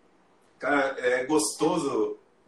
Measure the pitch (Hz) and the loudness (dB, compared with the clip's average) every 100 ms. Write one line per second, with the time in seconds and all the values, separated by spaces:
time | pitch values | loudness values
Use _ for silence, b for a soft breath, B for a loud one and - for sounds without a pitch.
0 | _ _ _ _ _ _ 131 143 135 - | _ _ _ _ _ _ -2 0 0 0
1 | 123 127 127 156 - - 156 175 139 117 | 0 0 2 0 0 0 0 0 0 0
2 | 107 - _ _ | -2 -4 _ _